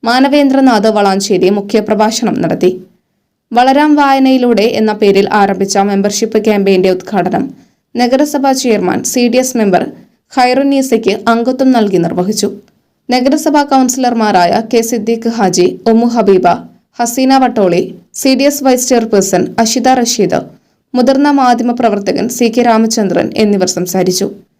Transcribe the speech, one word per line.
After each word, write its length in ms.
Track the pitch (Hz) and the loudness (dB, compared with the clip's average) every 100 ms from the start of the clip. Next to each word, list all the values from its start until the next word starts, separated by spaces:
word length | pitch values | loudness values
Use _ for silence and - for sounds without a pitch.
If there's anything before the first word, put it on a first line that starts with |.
| 226 | 0
മാനവേന്ദ്രനാഥ് 800 | 247 269 285 277 269 269 220 220 208 | 2 4 4 2 4 4 4 2 2
വളാഞ്ചേരി 500 | 202 196 196 185 175 202 | 0 0 -2 0 2 0
മുഖ്യപ്രഭാഷണം 760 | 202 220 208 208 220 226 220 - | 0 -2 0 0 0 0 -4 -2
നടത്തി. 280 | - 165 180 185 - _ _ _ _ _ _ 233 | -4 0 -2 -2 -12 _ _ _ _ _ _ 0
വളരാം 340 | 254 269 302 294 | 2 2 2 2
വായനയിലൂടെ 640 | 285 269 269 262 247 233 220 - | 2 2 2 2 2 2 0 0
എന്ന 120 | 220 208 | -2 0
പേരിൽ 260 | 208 196 202 214 | 2 2 2 2
ആരംഭിച്ച 360 | 202 190 196 202 202 | 0 0 -2 0 0
മെമ്പർഷിപ്പ് 500 | 196 196 202 220 220 214 | 0 -2 -2 -2 -2 0
ക്യാമ്പയിന്റെ 420 | 208 196 190 185 185 | 0 2 2 2 -2
ഉദ്ഘാടനം 480 | - 202 180 - - - _ _ _ 233 | -4 -4 -2 -4 -6 -12 _ _ _ -2
നഗരസഭാ 500 | 247 262 294 294 269 262 | 0 2 0 0 0 0
ചെയർമാൻ 380 | 254 208 180 - - | 0 0 0 -4 -4
സി 120 | 254 247 | -2 0
ഡി 80 | 240 | 0
എസ് 140 | 254 240 | -2 -2
മെമ്പർ 240 | 208 180 - - - _ _ - | 0 0 -2 -10 -20 _ _ -2
ഖൈറുന്നീസയ്ക്ക് 760 | 247 254 277 277 262 233 214 190 - | 0 2 0 0 0 0 0 -2 -2
അംഗത്വം 380 | 233 233 254 262 254 | 0 0 0 2 2
നൽകി 220 | 208 185 170 | 2 0 -2
നിർവഹിച്ചു. 440 | - 180 214 - - _ _ _ _ - | -2 -4 -2 -4 -6 _ _ _ _ -4
നഗരസഭാ 500 | 254 254 302 320 294 285 | 0 0 0 0 0 0
കൗൺസിലർമാരായ 800 | 269 254 254 254 233 214 196 175 - 226 | 0 0 0 -2 0 0 2 2 0 0
കെ 80 | 240 226 | -2 0
സിദ്ദീഖ് 440 | 240 202 233 226 226 | -4 -2 -2 -4 -2
ഹാജി, 300 | 190 170 180 - - | -2 2 0 0 0
ഉമ്മു 180 | 226 240 233 | 2 2 0
ഹബീബ, 320 | 202 190 180 - - _ _ _ | 2 2 2 -2 -6 _ _ _
ഹസീന 340 | 233 240 262 269 | -6 -2 2 2
വട്ടോളി, 380 | 262 247 190 170 - - _ - | 2 0 0 0 -4 -10 _ -4
സി 100 | 269 262 | 0 2
ഡി 80 | 277 | 0
എസ് 120 | 285 269 | 0 0
വൈസ് 220 | 247 247 | 0 0
ചെയർപേഴ്സൺ 520 | 240 220 208 190 180 180 - 226 | 0 0 0 0 -2 -2 -2 -2
അഷിത 240 | 254 247 254 | 0 0 0
റഷീദ്, 400 | 233 - 202 76 - - _ _ _ 247 | 0 -2 -2 -2 -6 -20 _ _ _ 0
മുതിർന്ന 340 | 247 269 285 277 | 2 2 2 2
മാധ്യമപ്രവർത്തകൻ 840 | 254 233 233 240 240 202 196 185 220 - | 2 0 -2 0 -2 -2 -4 -4 -4 -2
സി 120 | 240 233 | -2 2
കെ 80 | 240 | 2
രാമചന്ദ്രൻ 580 | 220 226 226 196 - - - | 2 0 0 -2 -2 -4 -2
എന്നിവർ 260 | 214 202 185 185 | 0 0 -2 -4
സംസാരിച്ചു. 500 | 175 190 185 180 202 - _ | -4 -2 -2 -2 -6 -8 _